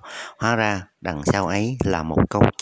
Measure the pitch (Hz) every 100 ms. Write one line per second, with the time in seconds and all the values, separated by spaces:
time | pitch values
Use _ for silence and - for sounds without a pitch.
0 | - - - - 110 117 107 98 95 _
1 | 92 76 73 101 90 101 110 131 101 87
2 | 80 80 - 104 104 -